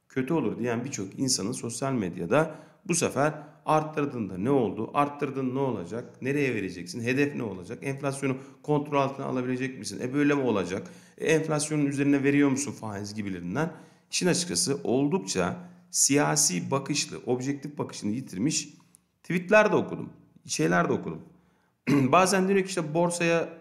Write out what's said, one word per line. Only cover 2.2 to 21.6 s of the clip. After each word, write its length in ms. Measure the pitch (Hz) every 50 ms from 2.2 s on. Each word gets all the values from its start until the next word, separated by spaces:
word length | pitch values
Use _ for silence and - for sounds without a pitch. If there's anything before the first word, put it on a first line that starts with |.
| 87 85 113 147 160 160 - - - - - _ _ -
bu 80 | 180
sefer 380 | - 120 95 - 123 143 151 151 - - - - - _
arttırdığında 720 | 127 156 156 156 156 - 156 147 143 131 120 107 92 95 90
ne 120 | 95 127
oldu? 420 | 143 135 117 95 90 - - - -
Arttırdın 640 | 143 143 143 - - 147 131 127 135 131 127 123
ne 40 | 135
olacak? 640 | 139 131 117 98 87 85 107 120 123 - - -
Nereye 340 | - 131 143 147 135 127 120
vereceksin? 480 | 107 92 90 87 87 87 90 - 123 113
Hedef 320 | 120 127 139 143 143 147
ne 80 | 139 123
olacak? 360 | 104 95 92 87 - 120 -
Enflasyonu 560 | - 139 135 135 143 139 135 135 139 135 131 135 - - - - -
kontrol 380 | - 151 147 147 151 143 139
altına 240 | 139 135 139 135 135
alabilecek 540 | 135 127 127 127 127 127 123 131 131 131 -
misin? 200 | 104 104 98 - 113
E 100 | 127 131
böyle 200 | 147 147 143 147
mi 80 | 143
olacak? 460 | 131 123 113 98 87 85 92 110 - - - - - - _ -
E 80 | -
enflasyonun 600 | 139 160 156 156 156 151 147 151 - 156 151 147
üzerine 380 | 139 135 135 143 143 143 139 131
veriyor 260 | 139 143 143 143 139
musun 220 | 131 - - -
faiz 420 | 123 - - 110 104 98 104 101 104
gibilerinden? 560 | 110 101 98 92 87 87 87 95 131 160 165 - - - - - _ _ _
İşin 160 | - - 180 180
açıkçası 520 | 156 175 - - - - - 131 139 - -
oldukça 880 | - 117 135 139 147 185 - - - - 95 87 90 - - - - - - _ _
siyasi 800 | - - - - 135 143 147 151 156 151 - - 180 175 - 120
bakışlı, 460 | 131 143 139 - 151 - - - - 80 -
objektif 520 | 113 127 123 127 135 143 139 - 156 147 -
bakışını 340 | 123 - - - - 104
yitirmiş 580 | 107 131 131 - 90 90 110 160 - - - - - - _ _ _ _ _ _ _ _ _
tweetler 480 | - 165 180 175 175 208 214 208 202
de 40 | 180
okudum, 340 | 127 - - 87 78 - - - - - _ _ - _
şeyler 440 | - - - 151 165 175 175 170 151
de 40 | 120
okudum. 280 | 90 87 85 80 78 - - - _ _ _ _ _